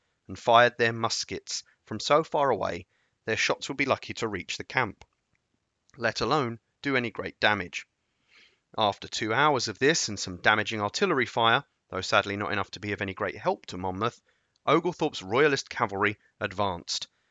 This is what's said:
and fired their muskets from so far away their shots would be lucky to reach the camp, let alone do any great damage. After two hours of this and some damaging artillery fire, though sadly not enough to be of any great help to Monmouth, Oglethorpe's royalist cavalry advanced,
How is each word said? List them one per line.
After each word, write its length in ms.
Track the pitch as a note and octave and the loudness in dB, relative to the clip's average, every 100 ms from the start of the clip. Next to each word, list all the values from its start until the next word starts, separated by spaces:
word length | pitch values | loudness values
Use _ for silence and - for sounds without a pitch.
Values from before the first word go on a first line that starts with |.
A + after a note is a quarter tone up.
| _ _ - | _ _ -16
and 100 | F#2+ | -6
fired 380 | - A#2 A#2+ - | 4 6 6 4
their 160 | A#2 | 0
muskets 720 | A#2 A2+ - - - - - - _ | 0 -2 -4 -6 -8 -8 -10 -10 _
from 160 | _ A2 | _ -8
so 240 | - D3 | 2 2
far 260 | D#3+ D#3+ C#3 | 4 0 2
away 360 | G#2+ F#2+ F#2 F#2 _ _ _ - | 2 0 -4 -10 _ _ _ -4
their 100 | A2 | 0
shots 320 | - C#3 - | 0 0 -4
would 80 | C3+ | -4
be 80 | |
lucky 300 | C3+ A2 - | 0 0 -2
to 120 | G#2+ A2+ | -6 -6
reach 300 | G2 E2 - | -6 -8 -10
the 80 | |
camp, 400 | A2+ C3 A#2 - - _ _ _ _ _ _ _ _ - | -4 -2 -2 -4 -20 _ _ _ _ _ _ _ _ -6
let 240 | A#2 - | -4 -2
alone 380 | A#2 D3+ B2 A#2 _ _ | -2 0 0 -6 _ _
do 140 | C#3+ C3+ | -2 -2
any 160 | A#2+ | -2
great 260 | - G2 - | -6 -10 0
damage. 440 | A2 G#2 F2+ - - _ _ _ _ _ _ _ _ - | 2 2 -2 -10 -12 _ _ _ _ _ _ _ _ 0
After 320 | G#2+ G2 - | 0 0 -8
two 240 | - A2 | -6 -2
hours 340 | A2+ D3+ C3+ A2+ | 2 4 2 -2
of 120 | G2 | 2
this 280 | C3+ E3 - | 2 2 0
and 100 | G2+ | -6
some 200 | - F2+ | -8 0
damaging 420 | A#2 G#2+ G#2 A2 | 2 2 2 -2
artillery 440 | G#2 - G3 D3 A#2 | -2 0 0 2 0
fire, 400 | - A2+ A#2+ - _ _ | 2 4 4 0 _ _
though 100 | F#2+ | -8
sadly 380 | F#2 G#2+ G2+ G2+ | 0 2 2 -2
not 160 | G#2 | -2
enough 180 | G2+ F#2+ | -4 -4
to 80 | - | -8
be 140 | G#2 | -6
of 80 | G2+ | -4
any 120 | G2 | -4
great 220 | F#2 G2 G#2 | -4 -6 -2
help 300 | C#3+ G3+ - | -4 -4 -6
to 120 | F#2 | -6
Monmouth, 440 | F#2+ F#2 A2+ - _ _ _ _ - | -4 -2 -4 -4 _ _ _ _ 2
Oglethorpe's 560 | D3+ E3+ E3 D#3 A#2 | 2 2 -2 -2 -2
royalist 480 | F#2 A2+ D3+ C3+ - | -2 2 4 2 -4
cavalry 480 | - A2+ G2 G#2 G#2 _ _ | -4 -2 0 0 -2 _ _
advanced, 680 | G#2 F2+ G2+ F2 - - - _ _ | -8 -2 -2 -2 -6 -8 -8 _ _